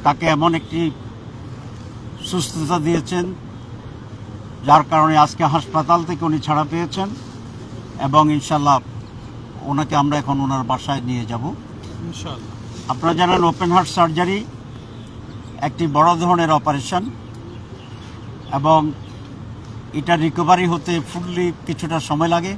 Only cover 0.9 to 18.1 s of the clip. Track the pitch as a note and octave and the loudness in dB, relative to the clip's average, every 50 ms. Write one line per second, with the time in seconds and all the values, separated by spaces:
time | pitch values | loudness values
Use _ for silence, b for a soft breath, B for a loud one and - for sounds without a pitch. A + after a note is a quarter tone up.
0.9 | C3+ - - - - - - - - - - - - - - - - - - - | -2 -6 -12 -14 -14 -14 -16 -14 -14 -14 -14 -14 -14 -14 -14 -14 -14 -14 -14 -14
1.9 | - - - - - - - - F3+ F#3 D#3 - - E3+ D#3 C#3+ F3+ F3 D3 D#3+ | -14 -14 -14 -12 -12 -12 -8 -4 -2 -2 -2 -2 -4 -4 -2 0 0 2 2 2
2.9 | E3+ E3 - - F#3 F3 F3 F#3 F#3 - - - - - - - - - - - | 2 2 0 -2 -2 -2 -2 -2 -6 -10 -12 -14 -14 -14 -14 -14 -14 -14 -14 -14
3.9 | - - - - - - - - - - - - - - - C3+ C#3+ D#3 D3 - | -14 -14 -16 -16 -14 -14 -14 -14 -14 -14 -14 -14 -14 -6 6 8 8 8 8 6
4.9 | E3 D#3 D#3 D#3 D#3 D#3 D3 - - - E3+ D3 D3 E3 - - - D#3+ D3+ C#3 | 4 4 6 6 8 6 6 6 4 0 0 2 2 2 0 2 0 0 4 4
5.9 | E3+ E3+ E3 E3 F3+ C#3 E3 D#3+ D#3 C#3+ A2+ D3+ D#3 D3+ D#3 D3 D3+ E3+ E3+ C#3+ | 4 4 4 -2 -4 -2 0 0 0 0 0 2 2 2 2 0 -2 -4 -4 -4
6.9 | - G3 F#3+ G3+ G#3+ - - - - - - - - - - - - - - - | -2 -4 -4 -4 -6 -10 -12 -14 -14 -14 -14 -14 -14 -14 -14 -14 -14 -14 -12 -12
7.9 | - - C3 C#3 C#3 D3+ D3+ D3+ D3+ D3 C3+ - D#3+ D3 C#3+ C#3+ C#3 B2+ - - | -8 -4 -2 4 4 6 6 6 4 0 0 0 0 2 6 6 4 4 2 -4
8.9 | - - - - - - - - - - - - - - - C3+ C#3 C#3+ D3+ - | -12 -12 -12 -12 -14 -14 -14 -14 -14 -14 -16 -14 -14 -10 -6 -2 0 0 0 2
9.9 | D3+ D3 C#3+ D3 D3 D3 C3+ C3+ C#3 C#3 C#3 C3 C3+ C3+ B2+ A#2 B2+ A#2+ - - | 2 2 2 4 2 0 0 0 0 0 0 0 0 -2 0 0 -2 -2 0 -2
10.9 | C#3+ C3+ A#2+ B2 B2+ B2 A#2 G#2 A#2+ A2 A#2+ D#3+ - - - - - - - - | -4 -2 -2 -4 -4 -4 -4 -4 -4 -4 -4 -6 -6 -8 -12 -14 -14 -14 -14 -12
11.9 | - - E3 E3+ E3 - - D#3+ C3+ A#2+ A2 A2+ - - - - - - - - | -12 -10 -10 -10 -10 -8 -8 -8 -10 -10 -12 -12 -14 -12 -14 -12 -12 -12 -6 -6
12.9 | B2 B2 - E3 E3+ D#3+ F3+ F3 F#3 F3+ F3 E3+ D#3+ - F#3+ E3 F3 F#3+ F3 - | -6 0 0 0 4 4 4 4 6 6 4 4 4 2 2 4 4 4 4 2
13.9 | - F#3+ F3 E3 D#3 E3 F3+ F3 G3 G3+ A3+ - - - - - - - - - | 4 4 4 4 4 2 2 2 0 -2 -4 -8 -12 -14 -14 -14 -14 -14 -16 -16
14.9 | - - - - - - - - - - - - - - C#3+ D3+ - - E3+ D#3+ | -16 -16 -16 -14 -14 -14 -14 -14 -14 -14 -14 -14 -8 -4 -4 -4 -2 0 -2 2
15.9 | C#3 D3 D#3 E3+ F3 E3 F3 F3 F3+ E3+ E3+ D#3 D#3 D3 A#2+ D#3 C#3 C#3 B2 - | 4 6 6 6 6 6 4 4 4 4 6 4 4 4 4 2 0 0 -2 0
16.9 | F#3+ F3+ G3 B3+ - - - - - - - - - - - - - - - - | -2 -2 -2 -2 -8 -10 -14 -14 -14 -14 -14 -14 -14 -14 -14 -14 -14 -16 -14 -16
17.9 | - - - - | -16 -14 -14 -14